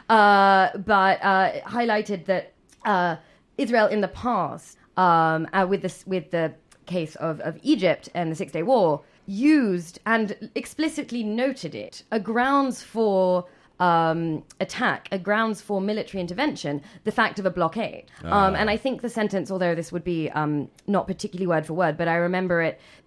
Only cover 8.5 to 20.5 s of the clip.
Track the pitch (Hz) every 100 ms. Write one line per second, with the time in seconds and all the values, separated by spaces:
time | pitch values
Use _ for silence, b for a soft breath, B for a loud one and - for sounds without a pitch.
8.5 | 160 170 262 175 143 b b - 196 285
9.5 | 311 226 180 165 - - 226 208 202 214
10.5 | - 269 - 311 311 247 240 214 220 262
11.5 | 262 160 107 98 - - 220 190 226 254
12.5 | 277 269 247 - 220 220 190 185 180 180
13.5 | b b - 180 170 165 160 165 156 -
14.5 | - 190 - 240 143 - 196 180 214 226
15.5 | 208 - 202 196 214 - 196 175 180 302
16.5 | - 151 143 B B - 226 220 - 190
17.5 | 180 165 208 196 80 - B 165 202 190
18.5 | 190 208 220 269 254 240 226 208 196 170
19.5 | 190 180 165 165 175 170 170 151 - 151